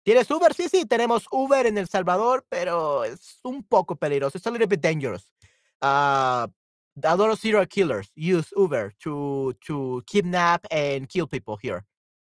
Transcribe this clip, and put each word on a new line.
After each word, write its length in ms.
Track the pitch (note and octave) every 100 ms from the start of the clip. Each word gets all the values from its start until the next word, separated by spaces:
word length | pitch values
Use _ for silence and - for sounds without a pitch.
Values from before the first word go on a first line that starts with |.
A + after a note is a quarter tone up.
| -
¿Tienes 240 | A#3+ A#3
Uber? 240 | D#4 E4+
Sí, 160 | - F4
sí, 160 | F#4+ B3
tenemos 400 | A#3 A#3 A#3 -
Uber 340 | C4 C4+ C#4 A#3+
en 120 | G#3
El 100 | F3
Salvador, 580 | G3 F3+ F#3 A3+ C4 -
pero 540 | F3 F3 E3+ D#3 C#3
es 360 | A2+ B2 - -
un 200 | B3+ C#4
poco 320 | - E3 F3+ D#3
peligroso. 420 | D3+ C#3+ C#3 F3+
It's 100 | A3+
a 40 |
little 160 | A#3 A3
bit 140 | F#3
dangerous. 520 | E3 D#3 C3+ F#2+ - _ - _ _ _
Ah, 680 | C#3 C#3 C#3+ C3+ C3 B2 A2+ - _ _ _ -
a 140 | D#3 F3
lot 120 | G#3+
of 100 | A3
serial 260 | A3 G#3+ F#3
killers 440 | - F3 A2 F#2+ -
use 340 | E3 F3+ D3+ -
Uber 380 | F#3+ C3+ G2+ -
to, 520 | D#3+ D3 C#3+ C#3 C3+ B2 -
to 380 | D3 C3 B2 -
kidnap 580 | G3+ F3+ F3+ F3 E3+ -
and 380 | D#3+ C#3+ C#3 C3
kill 180 | F3 D#3+
people 300 | C3+ A2 G#2+
here. 280 | A#2+ F2+ - _ _ _ _